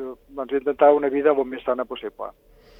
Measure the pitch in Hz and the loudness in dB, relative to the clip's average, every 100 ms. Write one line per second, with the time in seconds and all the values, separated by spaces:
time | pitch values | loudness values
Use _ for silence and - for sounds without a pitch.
0 | 131 127 _ 139 127 139 131 135 147 147 | -10 -14 _ -12 -6 -4 -2 4 6 6
1 | 143 139 143 139 127 127 - 127 123 123 | 2 0 2 2 -2 -6 -4 -4 -6 -10
2 | 107 - 104 - _ _ _ | -12 -12 -14 -14 _ _ _